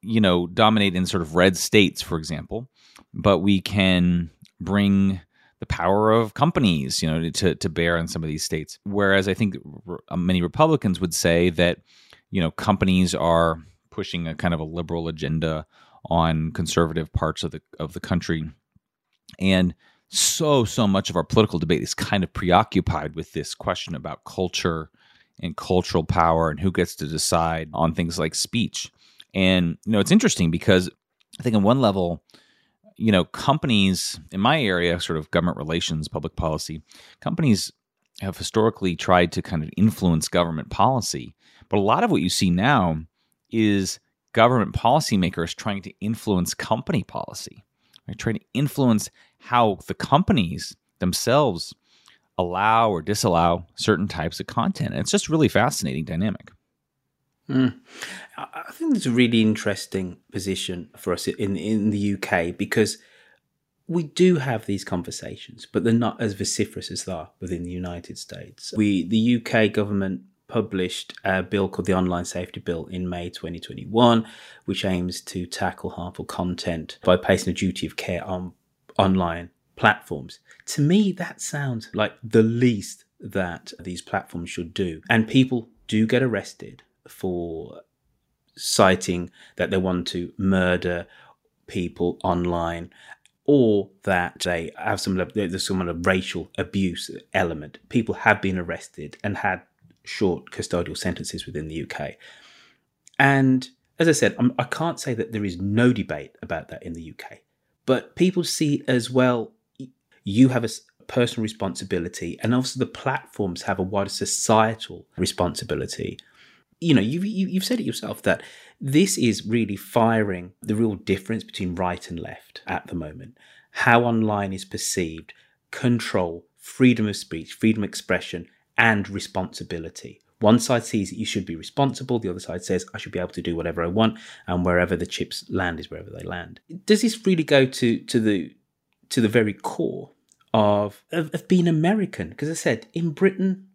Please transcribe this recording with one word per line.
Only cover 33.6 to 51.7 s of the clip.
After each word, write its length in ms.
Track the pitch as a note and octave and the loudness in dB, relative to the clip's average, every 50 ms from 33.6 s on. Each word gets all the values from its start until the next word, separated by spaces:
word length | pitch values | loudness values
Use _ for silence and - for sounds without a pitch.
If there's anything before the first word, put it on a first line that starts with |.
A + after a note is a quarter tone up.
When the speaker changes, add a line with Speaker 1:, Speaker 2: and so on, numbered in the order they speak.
| - C#3+ A#2 G#2 G2 F#2+ F#2 F2 - - - - D#2 - | 2 2 4 4 4 4 2 0 -2 -6 -8 -10 -16 -10
Speaker 1:
in 80 | - F#2+ | -6 -2
my 220 | G2+ B2 D3+ D#3+ | 0 2 2 2
area, 360 | C3+ G#2 F#2 F2 F2 F2 E2+ F2 | 2 0 0 2 2 2 0 0
sort 200 | - - E2+ D#2 | -2 -4 -4 -6
of 120 | D2+ _ | -6 _
government 280 | - E2+ E2 F2 - - | 0 2 2 2 -2 -4
relations, 500 | D2 D2+ E2 E2+ - - E2 D#2 D#2 - | -4 -2 -2 -2 -2 -2 -4 -6 -6 -6
public 260 | - D2+ D2 D#2+ _ | -8 -8 -8 -8 _
policy, 480 | - E2 D#2+ D#2 D#2 - - D#2 D#2+ - _ _ - - - - _ | -4 -4 -4 -2 -4 -6 -8 -12 -14 -14 _ _ -20 -20 -20 -20 _
companies 500 | - - F3 - E3 C#3+ G#2+ - - - _ _ _ _ _ _ _ _ _ - | -8 -6 -4 0 4 4 4 2 2 -8 _ _ _ _ _ _ _ _ _ -10
have 180 | G2 G2 F2 - | -8 -8 -8 -8
historically 580 | F2+ - - A2 G#2+ A2+ - - G2 F#2 E2+ | -10 -2 0 2 2 2 0 0 -2 -2 -2
tried 340 | - - - F#2 F2+ F2 E2+ | -2 2 4 6 6 6 4
to 100 | - F#2 | 0 -4
kind 200 | - - - D#2+ | -6 -4 -4 -4
of 80 | D2+ - - | -4 -4 0
influence 500 | - G2 A2 - - F#2+ F2+ E2 D#2+ D#2 | 2 2 2 2 2 2 4 4 4 2
government 440 | - - F2+ F2 E2+ E2 D#2 - - | 0 2 2 2 2 0 -6 -8 -8
policy. 640 | - - G2+ A#2+ C3+ B2 - - - C#2 A#1+ - _ _ _ _ _ _ - _ | 0 2 4 4 4 0 -2 -4 -8 -8 -10 -12 _ _ _ _ _ _ -10 _
But 80 | - | 0
a 60 | G#2 | 2
lot 200 | G2 G2+ A#2 D#3+ | 4 4 4 4
of 80 | A3+ A3+ | 4 2
what 120 | E3+ G2 | 2 2
you 80 | D2+ F#2 | 0 0
see 200 | - - G#2 F#2 | 0 2 2 2
now 520 | F2 F2+ G2+ B2+ D3 B2 F#2 F2 D#2+ D#2 D#2+ _ _ _ _ _ _ _ _ _ | 2 2 2 4 4 4 2 2 0 -4 -8 _ _ _ _ _ _ _ _ _
is 500 | - A2+ A2 G#2+ G2+ G2 F#2+ F2+ - - _ _ _ _ _ _ | -2 2 2 4 2 2 0 -2 -6 -12 _ _ _ _ _ _
government 420 | _ A2+ A2 A#2+ B2+ B2 G2+ - - | _ 4 6 6 6 4 0 0 -4
policymakers 800 | - - A2+ C3 D#3 D3 - A#2 G2 F2+ F2 - - E2 E2 - | -2 2 2 2 2 2 0 0 2 2 0 0 -2 -4 -4 -6
trying 280 | - - A2 G2+ G2 | -8 -6 -6 -6 -6
to 100 | F#2 - - _ | -10 -14 -14 _
influence 540 | - G#2+ A2+ A2 - A2+ G2+ F2+ E2+ E2 - | -6 -6 -6 -6 -2 0 0 0 0 -2 -4
company 500 | _ - - A2 - - - F3+ G#2+ - | _ -2 -2 -2 -4 -2 -2 -2 -2 -2
policy, 600 | - - - - - - - - - - - _ _ _ _ _ _ _ - _ | -4 -10 -10 -10 -10 -12 -14 -14 -16 -18 -20 _ _ _ _ _ _ _ -20 _
right? 120 | - - - | -14 -12 -6
Trying 180 | - A#2+ A2 | -4 -4 -4
to 80 | - _ _ _ | -4 _ _ _
influence 560 | B2 D3 C#3 - - C3+ B2 A2+ G#2 - - _ _ _ _ _ _ | -2 -2 0 0 2 4 4 4 2 2 -4 _ _ _ _ _ _
how 380 | - - B2 B2 A#2+ A2 G2 F2 - | -8 0 2 4 4 4 2 -2 -6
the 80 | - - | -10 -8
companies 840 | _ - - C3+ D3 F#3+ - A3 C#3 F#2 E2 - - - - - _ _ _ _ _ | _ -2 2 4 4 4 4 2 2 2 0 -4 -8 -10 -12 -16 _ _ _ _ _
themselves 760 | - F#2 E2+ - - A#2+ A#2+ C#3+ D3+ B2 F#2 E2 - - | -2 -2 -2 0 0 2 4 4 4 2 0 -2 -8 -12